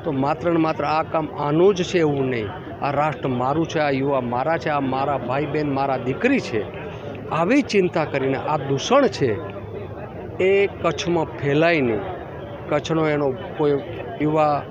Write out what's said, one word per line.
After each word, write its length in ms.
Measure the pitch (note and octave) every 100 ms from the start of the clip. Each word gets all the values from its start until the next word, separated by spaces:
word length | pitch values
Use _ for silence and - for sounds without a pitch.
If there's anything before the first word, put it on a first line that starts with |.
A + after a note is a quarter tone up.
તો 80 | E3+
માત્ર 400 | C3+ C#3 D#3 E3+
ને 60 | E3
માત્ર 260 | D#3+ D#3
આ 200 | C#3+ D#3
કામ 240 | D#3 E3 D3+ -
આનું 360 | D3 D3+ F#3 F#3
જ 80 |
છે 160 | F3 F3+
એવું 300 | D#3 C#3+ C3
નહીં. 180 | B2 G#2 - - -
આ 100 | C3+
રાષ્ટ્ર 360 | C#3 D3+ C#3 D3
મારું 380 | A#2+ B2+ D3 E3
છે, 140 | E3
આ 100 | D3
યુવા 320 | C3+ C#3 C3+
મારા 360 | A#2+ A#2+ C#3 E3
છે, 120 | E3
આ 100 | C#3+
મારા 380 | C3+ C3 D3 C3+
ભાઈ 280 | A2+ C3+ D3
બહેન, 280 | D3+ D3
મારા 240 | C3+ C#3 C3
દીકરી 420 | B2 C3+ A#3+ C4
છે. 260 | - A2+ G2 - - - - - -
આવી 320 | D#3 F3 C#4
ચિંતા 440 | A#3 G3+ F3+ E3+ D3
કરીને 320 | C#3 C3+ C3
આ 200 | - D3+
દૂષણ 500 | C#3+ C3+ - C4 C4
છે 300 | - C3+ G2 - - - - - - - - - -
એ 240 | F#3 G3 G3
કચ્છમાં 580 | - E3+ D3+ F3 E3+ D3+
ફેલાય 560 | - C#3+ C#3+ E3 E3
નહીં, 180 | B2 G#2+ F#2+ - - - - - -
કચ્છનો 380 | D3+ - D#3+ D#3
એનો 260 | D3 C#3+ B2+ - -
કોઈ 140 | D3+ C#3 C#3 - - -
યુવા 420 | D3 D#3 D3+ C#3+ -